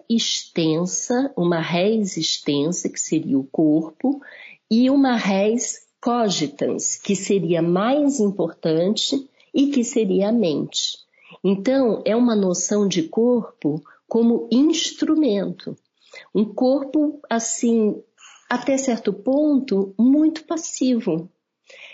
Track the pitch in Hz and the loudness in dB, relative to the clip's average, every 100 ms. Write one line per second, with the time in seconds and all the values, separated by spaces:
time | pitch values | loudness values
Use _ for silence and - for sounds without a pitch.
0 | - 233 - - - - 160 156 180 - | -2 -2 -2 -6 -6 -2 0 0 -2 -4
1 | - 247 269 - 175 170 151 175 202 226 | -4 -2 -2 -2 0 0 -2 0 0 0
2 | 190 170 160 - - 143 151 175 - - | -2 -4 -4 -4 -2 0 0 -2 -6 -8
3 | - 156 151 135 131 - 156 156 160 - | -4 -2 0 -2 -2 0 2 2 0 -4
4 | 254 277 - - - - - 226 254 277 | -4 -4 -8 -20 -20 -14 -2 2 4 4
5 | 269 233 185 190 214 240 - - _ _ | 4 2 0 2 2 0 -4 -10 _ _
6 | - 240 220 165 147 - 135 98 - - | -2 0 0 0 -4 -4 -4 -2 -4 -4
7 | - 196 - 196 165 170 170 180 220 294 | -2 -2 0 0 2 0 2 2 2 2
8 | 285 269 202 196 165 - 170 160 185 233 | 0 2 0 0 -4 -4 -2 0 0 0
9 | - 277 269 _ _ - 285 277 233 233 | -2 -4 -6 _ _ 0 2 2 0 0
10 | 202 185 202 240 180 143 151 - - - | 0 0 2 2 0 -2 -4 -6 -6 -8
11 | _ _ - - 185 196 196 269 247 - | _ _ -20 -4 -2 0 0 2 2 0
12 | - 226 240 214 190 180 - 208 196 185 | 0 2 2 2 0 0 -2 0 0 0
13 | - - 240 247 - - 151 156 - _ | -2 0 2 2 -2 -6 -4 -4 -8 _
14 | - 226 233 233 - 233 302 330 - - | -4 2 2 2 2 2 4 2 -2 -2
15 | - 311 285 202 180 180 - - _ _ | 0 2 2 0 -2 -8 -12 -14 _ _
16 | _ - - 190 208 - 254 277 269 311 | _ -20 -6 -2 -2 0 2 2 0 0
17 | 302 294 - 233 226 - 233 226 214 208 | 0 -4 -6 -4 -4 -2 0 2 0 -2
18 | - _ - - - 247 - 269 262 226 | -10 _ -20 -16 -8 -6 -2 -2 -2 -4
19 | - 190 254 269 302 269 - 196 196 202 | -4 -4 -2 0 2 0 0 -2 -2 0
20 | 247 294 311 320 - 330 - - 254 233 | 2 4 2 0 -6 -8 -8 -4 0 0
21 | 208 165 170 _ _ _ _ - - | 0 -4 -6 _ _ _ _ -20 -20